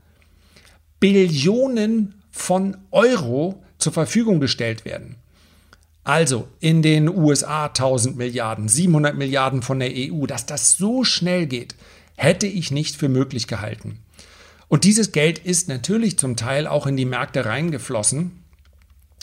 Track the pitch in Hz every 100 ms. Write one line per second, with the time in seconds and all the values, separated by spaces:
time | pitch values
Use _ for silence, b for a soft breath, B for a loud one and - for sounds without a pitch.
0 | b b b b b b b b b -
1 | 190 196 185 147 156 233 269 233 214 226
2 | 202 - _ - - 185 196 - - 175
3 | 240 247 120 127 175 196 b b 156 165
4 | 151 220 226 170 131 - 113 110 - -
5 | - - _ b b b b b b b
6 | - 156 151 120 - - 160 165 156 156
7 | 156 196 151 139 - 151 147 - 131 131
8 | 127 127 123 120 113 110 107 123 185 156
9 | 147 143 135 135 131 131 117 135 131 127
10 | 139 165 135 123 - 147 - - 202 262
11 | 240 - 175 180 156 123 - - b b
12 | b b 139 190 202 196 156 139 156 -
13 | 143 127 135 123 - 104 107 110 107 107
14 | - B B B B B B 156 190 214
15 | 208 151 156 160 180 180 - 127 - 220
16 | 226 - 131 120 120 139 151 147 139 135
17 | 127 123 135 143 110 123 170 135 - 117
18 | 104 139 180 - - _ _ - _ -
19 | _ -